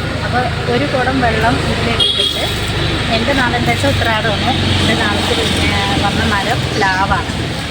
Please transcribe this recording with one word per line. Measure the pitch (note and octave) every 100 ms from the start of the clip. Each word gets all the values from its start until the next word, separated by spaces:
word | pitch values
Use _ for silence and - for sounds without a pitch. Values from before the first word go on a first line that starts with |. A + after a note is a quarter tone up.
| - - G3+
അപ്പോൾ | A#3+ B3 - -
ഒരു | A#3+ D4
കുടം | C4 B3 C4 A#3+
വെള്ളം | A3 A3+ B3 A#3
ഇതിലെടുത്തിട്ട് | G#3+ A#3 A3+ A3 - - - F#3+ - - - - - - A3+
എൻ്റെ | A#3 C#4
നാളെന്താ | A#3+ A#3+ A#3
വെച്ചാൽ | A#3 C#4
ഉത്രാടമാണ്. | B3 A#3 G#3+ A3 G3 - G3+ - -
എൻ്റെ | - A3+
നാളത്തിൽ, | G#3+ G#3 - B3 A4+ -
ഏ, | - - - D4+
വന്ന | G3+ G3+ A3
മരം | G3+ G3 A#3 -
പ്ലാവാണ്. | - G3 F#3 G3 F#3 - - - - -